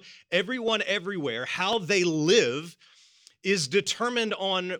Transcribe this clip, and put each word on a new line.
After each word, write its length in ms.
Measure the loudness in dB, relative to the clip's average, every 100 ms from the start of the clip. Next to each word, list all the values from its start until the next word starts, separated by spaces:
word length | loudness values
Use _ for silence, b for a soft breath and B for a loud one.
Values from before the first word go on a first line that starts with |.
| B B _
Everyone 500 | -2 0 -2 0 0 0
everywhere, 580 | -2 -4 -4 -4 -4 -6
how 320 | -4 -2 -2
they 260 | 0 2
live 720 | 2 2 4 6 4 0 -8 -16 B B B B B B
is 240 | 0 0 2
determined 680 | 0 0 -2 -2 0 -2 -2
on 360 | -2 -2 -2